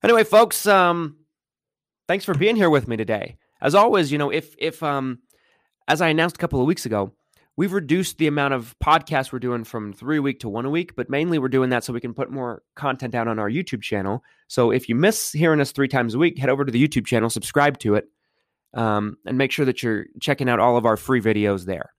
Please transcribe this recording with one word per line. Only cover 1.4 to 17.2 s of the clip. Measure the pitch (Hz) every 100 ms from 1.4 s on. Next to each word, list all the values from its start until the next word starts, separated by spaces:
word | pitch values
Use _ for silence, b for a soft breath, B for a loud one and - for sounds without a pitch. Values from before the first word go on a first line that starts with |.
| _ _ _ _ _ _ -
thanks | 190
for | 196
being | 151 202 233
here | 180
with | 147 117
me | 113
today. | 110 107 85 - _ _
As | -
always, | 180 220 208 147
you | 147
know, | 143
if, | 151 156 -
if, | 156 156
um, | 156 139 131 123 _ _ _ _ _ _ -
as | 151
I | 170
announced | 156 170 -
a |
couple | 170 139
of | 131
weeks | 180 117
ago, | 107 98 _ _ _ _ -
we've | 185
reduced | 196 147 170 185 -
the | 156
amount | 147 139
of | 131 113 _
podcasts | - 160 160 147 135
we're | 127
doing | 123 120
from | 110 117 104
three | 98 127 151
a |
week | 139 131
to | 113
one | 104 131
a |
week, | 160 175
but | - 123
mainly | 139 165 160
we're | 131
doing | 131 127
that | 123
so | -
we | 117
can | 120
put | 117 135
more | 135 123 113 _ -
content | 143 127 127
out | 117 117
on | 110
our | 104
YouTube | 131 185 117
channel. | - 104 98 117 b b b
So | - 117
if | 127 127
you |
miss | 117 190 220 -
hearing | 147 165 156
us | 139
three | - 135
times | 135 120
a | 113
week, | 170 160
head | 135
over | 135
to | 139
the | 117 151
YouTube | 131 104
channel, | 117